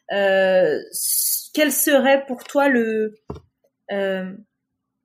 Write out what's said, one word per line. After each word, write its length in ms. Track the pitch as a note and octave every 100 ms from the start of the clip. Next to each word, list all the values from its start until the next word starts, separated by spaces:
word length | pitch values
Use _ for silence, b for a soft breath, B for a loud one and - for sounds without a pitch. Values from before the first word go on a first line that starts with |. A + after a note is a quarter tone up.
| -
Euh, 680 | G3+ G3 F#3+ F#3+ F#3 D#3+ - -
s-, 580 | - - - - - -
quel 200 | D4 D4+
serait 520 | - D#4 C4+ C4 C#4 C#4
pour 180 | B3+
toi 240 | - C#4+ C#4
le, 480 | A#3+ A3+ A3 A3 G#3+ - - - _ _ _ -
euh, 400 | G3 G3 F#3+ F#3 G3+ - _ _ _ _ _